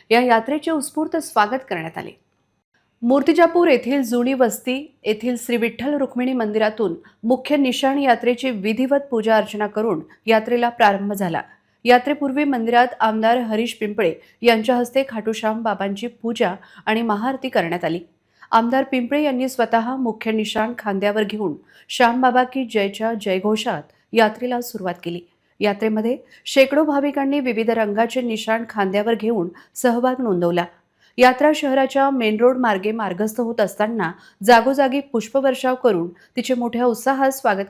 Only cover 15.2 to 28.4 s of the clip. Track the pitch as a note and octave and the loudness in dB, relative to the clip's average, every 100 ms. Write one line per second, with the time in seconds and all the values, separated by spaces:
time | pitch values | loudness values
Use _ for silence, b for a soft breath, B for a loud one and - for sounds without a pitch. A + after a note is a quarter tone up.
15.2 | G#3+ A3 A3 A3 A3+ G3 G3 G3+ A#3+ A#3+ | -6 -4 -4 -4 -4 -4 -4 -6 -8 -8
16.2 | A3+ A#3 G#3 F#3+ B B - A3 A#3 G#3 | -8 -2 -2 -2 B B -4 -2 0 -2
17.2 | A#3+ C4+ C4 A#3+ E3+ F3 E3+ E3 - _ | -2 -4 -4 -2 -2 -2 -4 -4 -8 _
18.2 | b b b - A#3 C4 C4+ C4 A#3+ C#4+ | b b b 0 2 0 0 -2 -2 0
19.2 | D4+ B3 B3+ B3+ A3+ A3+ A3+ C4 A#3+ A3 | 0 -2 -4 -2 0 0 -2 -4 -4 -4
20.2 | A3 A3 G#3+ A3 A3 A#3+ A3 G3 G3+ G#3 | -4 -2 -2 -2 -4 -4 -6 -2 0 0
21.2 | G#3 G#3+ G3 C#3 b b b - A#3+ A#3+ | -2 -4 -6 -6 b b b 2 2 4
22.2 | B3+ A#3+ B3 C4+ B3 A3 G3 G3+ A3 A#3 | 2 2 0 -2 -4 -2 -2 -2 -4 -4
23.2 | G#3 F#3 G3+ G#3+ A#3+ E3+ - _ _ - | -2 -2 0 -2 -2 -6 -8 _ _ 2
24.2 | G#3+ G#3+ B3 A#3+ A#3+ G#3+ F#3 F3 - F3 | 2 2 -4 -4 -6 -8 -8 -8 -8 -10
25.2 | F3 _ _ _ G#3 G3+ A3 G#3+ A3 C4 | -12 _ _ _ -4 -2 -2 -2 -2 -4
26.2 | b b - C4+ C4 C#4 D#4 C#4+ C#4+ C#4 | b b -2 2 4 4 2 0 0 -2
27.2 | C#4 C#4+ B3+ A3 A3+ A3+ G#3+ G#3 A3+ B3 | -2 0 -2 -2 0 0 0 0 -2 -2
28.2 | B3 A3 | -4 -4